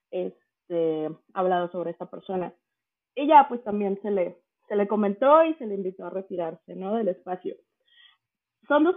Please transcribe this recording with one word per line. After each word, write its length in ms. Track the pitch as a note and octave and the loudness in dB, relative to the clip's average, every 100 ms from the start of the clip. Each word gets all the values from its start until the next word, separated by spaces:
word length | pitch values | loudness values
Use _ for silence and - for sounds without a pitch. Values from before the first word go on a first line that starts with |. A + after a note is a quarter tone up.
| _ | _
este, 1000 | F#3 F#3 - _ _ - E3+ E3 D#3 D#3 D#3+ _ | -8 -8 -10 _ _ -8 -2 -2 -2 -6 -10 _
hablado 360 | G3 F#3 F3+ F3 | -4 0 0 -2
sobre 200 | F3+ E3+ | -6 -8
esta 140 | E3 - | -10 -14
persona. 440 | - - F#3 F3 - _ _ _ _ _ | -14 -8 -8 -8 -12 _ _ _ _ _
Y 120 | - D4 | -4 6
ya, 180 | D4+ C4+ | 6 6
pues, 140 | A#3+ | 2
también 360 | G#3+ G#3 G3+ G3 | -4 -2 -2 -4
se 80 | G#3 | -2
le, 280 | G3 F3 F3+ _ _ - | -2 -2 -6 _ _ -4
se 80 | G#3 | -2
le 120 | G3+ | 0
comentó 560 | G#3+ G3+ G3+ C4+ D#4 | 2 0 2 6 6
y 100 | E4 | 6
se 120 | D#4 A3+ | 0 -6
le 80 | G3 | -6
invitó 300 | F#3 F#3+ F3 | -6 -8 -10
a 40 | |
retirarse, 640 | F#3 F#3+ F3+ E3 E3 - F3+ | -10 -8 -8 -8 -10 -14 -10
¿no? 180 | F#3+ | -4
Del 140 | A3+ G#3 | -2 -2
espacio. 480 | F3+ F#3 F3+ F#3+ - _ _ _ _ _ _ _ _ _ _ - | -4 -6 -8 -8 -12 _ _ _ _ _ _ _ _ _ _ 0
Son 160 | D4 | 2
dos 120 | D#4+ | 2